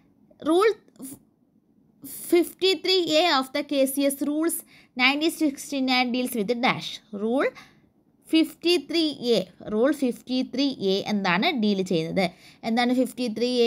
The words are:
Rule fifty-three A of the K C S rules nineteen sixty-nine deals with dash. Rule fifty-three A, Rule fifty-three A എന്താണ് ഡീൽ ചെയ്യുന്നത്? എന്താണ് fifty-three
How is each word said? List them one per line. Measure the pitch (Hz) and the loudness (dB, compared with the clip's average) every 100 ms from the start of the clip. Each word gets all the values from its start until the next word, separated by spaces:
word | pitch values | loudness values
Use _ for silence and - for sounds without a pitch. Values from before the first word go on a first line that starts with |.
| _ _ _ _ - | _ _ _ _ 0
Rule | 330 427 392 _ - 262 - _ _ _ _ _ _ _ _ - - - | 4 4 0 _ -20 -18 -18 _ _ _ _ _ _ _ _ -16 -14 2
fifty-three | 349 320 - 370 339 370 381 330 302 | 2 2 0 0 0 0 0 2 2
A | 349 285 | 4 2
of | 269 | 0
the | 285 294 | -4 -2
K | 285 269 | 0 2
C | 269 277 | 2 0
S | 277 285 | 0 -2
rules | 294 330 320 - - _ - | -2 -2 -4 -10 -20 _ 0
nineteen | 254 285 320 320 | 2 2 0 0
sixty-nine | 311 269 - 277 262 254 254 | -2 -2 -6 -4 0 0 0
deals | 247 247 240 | -2 -2 -2
with | 202 240 240 | -2 0 0
dash. | 170 - - - 202 | -2 -6 -12 -14 -6
Rule | 214 247 415 - - _ _ _ _ _ - | -2 0 0 -4 -16 _ _ _ _ _ 0
fifty-three | 320 311 - 330 349 277 320 311 - 240 226 | 2 2 0 0 0 0 -2 -2 -2 0 0
A, | 180 - - | 0 -10 -6
Rule | 214 247 302 | 0 2 2
fifty-three | 262 226 - 254 262 - 277 - 196 | -2 -4 -4 -4 -4 -2 -2 -2 -2
A | 190 - | -2 -2
എന്താണ് | 208 190 175 302 302 | -2 0 2 0 0
ഡീൽ | 214 196 185 | 0 0 0
ചെയ്യുന്നത്? | 180 160 170 175 - - - 233 | -2 0 -2 -2 -4 -20 -12 -4
എന്താണ് | 226 247 254 | 0 2 2
fifty-three | 254 - 247 214 240 247 | 0 -2 -6 -2 -2 2